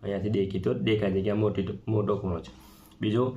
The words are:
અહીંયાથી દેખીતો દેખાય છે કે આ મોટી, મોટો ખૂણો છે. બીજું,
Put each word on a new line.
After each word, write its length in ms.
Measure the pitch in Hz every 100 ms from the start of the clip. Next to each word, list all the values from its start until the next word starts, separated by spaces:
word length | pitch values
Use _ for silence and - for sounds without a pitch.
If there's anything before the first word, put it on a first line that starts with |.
અહીંયાથી 260 | 98 98 101
દેખીતો 440 | 107 95 98 98
દેખાય 380 | - - 107 101
છે 100 | 95
કે 100 | 95
આ 40 | 104
મોટી, 300 | 107 98 90 - -
મોટો 300 | 107 98 101
ખૂણો 220 | 95 85
છે. 120 | - - - - - -
બીજું, 260 | 98 110 127